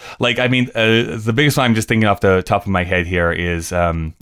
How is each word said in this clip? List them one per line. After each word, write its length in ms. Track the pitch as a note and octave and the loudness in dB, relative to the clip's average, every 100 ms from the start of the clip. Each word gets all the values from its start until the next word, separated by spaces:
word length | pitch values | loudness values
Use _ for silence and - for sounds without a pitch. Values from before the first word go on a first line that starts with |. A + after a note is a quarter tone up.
| - - | -16 -4
Like, 180 | A#2+ B2 | -2 0
I 80 | B2 | 0
mean, 220 | B2+ B2 A#2 | 0 0 0
uh, 420 | A2 A2+ B2 A2+ | 2 2 0 -4
the 160 | A2 A#2 | -2 0
biggest 220 | C#3+ C#3+ | 2 2
one 80 | B2+ | 2
I'm 80 | A2 | 0
just 120 | - | 0
thinking 200 | A2+ G#2+ | 2 2
off 140 | G2+ | 2
the 200 | G2 F#2 | 2 2
top 180 | - G2+ | 2 -2
of 60 | G2 | 0
my 140 | F#2 | -2
head 220 | F2 F2+ E2+ | 0 -2 0
here 240 | F2+ E2+ | 0 0
is, 400 | E2+ F2 E2+ D#2+ | -2 -2 -4 -4
um, 420 | F2 E2+ E2 D#2+ - | -2 0 -2 -6 -10